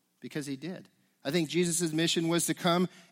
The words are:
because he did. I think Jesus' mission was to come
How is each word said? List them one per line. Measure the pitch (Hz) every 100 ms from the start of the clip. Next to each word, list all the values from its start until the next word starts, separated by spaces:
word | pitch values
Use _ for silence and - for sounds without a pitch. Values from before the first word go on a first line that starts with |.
| _ _
because | 127 156 143
he |
did. | 135 156 185 - _ _ _
I | -
think | 170 151
Jesus' | 165 175 160 170
mission | 156 165 - 165
was | 170 -
to |
come | 156 180 175 180 - -